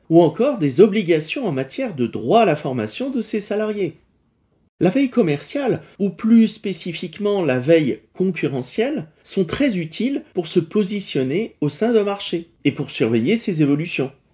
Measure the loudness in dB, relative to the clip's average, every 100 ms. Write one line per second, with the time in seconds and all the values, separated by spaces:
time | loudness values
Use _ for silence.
0 | 2 6 6 4 0 0 2 6 6 4
1 | 2 0 0 -4 -4 -4 -4 -6 -6 -2
2 | -4 -2 2 4 4 0 -2 -4 -4 -6
3 | -6 -6 -4 -6 -4 -4 -4 -4 -6 -6
4 | _ _ _ _ _ _ _ 0 0 2
5 | 0 2 0 0 -4 -4 -2 -4 -8 -4
6 | -4 -2 4 6 6 0 -8 -8 -8 -8
7 | -10 -4 -2 0 0 0 4 4 4 -2
8 | _ -2 -2 0 -2 -2 -4 -2 -2 -4
9 | -8 _ -6 -2 -2 0 0 0 -4 -4
10 | -4 -4 -6 -6 -2 -2 0 0 -2 -4
11 | -4 -2 -2 -2 -4 -4 -4 0 2 2
12 | 0 -4 -6 -6 -8 _ -4 -2 -6 -2
13 | 0 2 2 0 0 2 2 2 -2 -4
14 | -6 -8 _